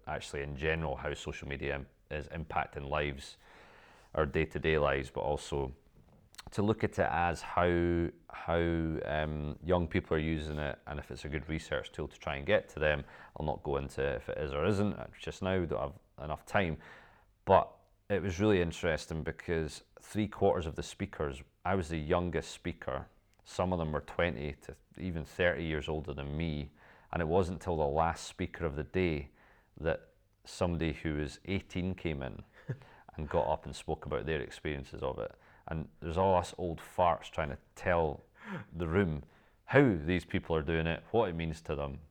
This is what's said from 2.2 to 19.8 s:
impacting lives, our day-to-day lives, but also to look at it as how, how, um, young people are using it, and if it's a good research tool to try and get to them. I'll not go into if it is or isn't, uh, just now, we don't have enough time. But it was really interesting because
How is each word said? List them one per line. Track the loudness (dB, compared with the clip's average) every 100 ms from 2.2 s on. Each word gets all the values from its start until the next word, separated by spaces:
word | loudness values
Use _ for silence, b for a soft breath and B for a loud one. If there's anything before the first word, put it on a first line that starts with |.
| -6
impacting | -8 -4 -2 -2 -6 -2
lives, | 0 0 -2 -10 -18 B B B B B B B -2
our | 0
day-to-day | 2 0 0 2 4
lives, | 4 2 -2
but | -4
also | -2 -2 -2 -2 -4 -6 _ -20 -20 -20 -20 -18 -8
to | 0
look | 2 2
at | 0 2
it | 2
as | 4 2 0
how, | -2 2 4 6 4 4 0 -4 -16
how, | -10 0 2 4 2 0 0 -2
um, | 0 0 -2 -4 -4
young | 2 2 4
people | 0 2 0
are |
using | 2 0 -2 -2
it, | -2 -4 -8
and | -8
if | -8
it's | -10 -6
a |
good | -6 -4
research | -4 -2 -4 -4
tool | -6 -8
to | -6
try | -6 -4
and | 2
get | 2 2
to | 0
them. | 2 2 0 B B -6
I'll | -4
not | -4
go | -2 -2
into | -2 -2
if | -2 -2 -4
it | -6
is | -4
or | 0 2
isn't, | 2 2 -2
uh, | -10 -12
just | -12 -4
now, | 0 2
we | 2
don't | -2
have | -4 -8 _ -12 -8
enough | -8 0
time. | 2 2 -2 B B B B B _ 6
But | 8 6 -4 _ _ -2
it | 0
was | 0 4
really | 6 6
interesting | 6 2 0 0 -2 -4
because | -4 -6 -2 0 0 -6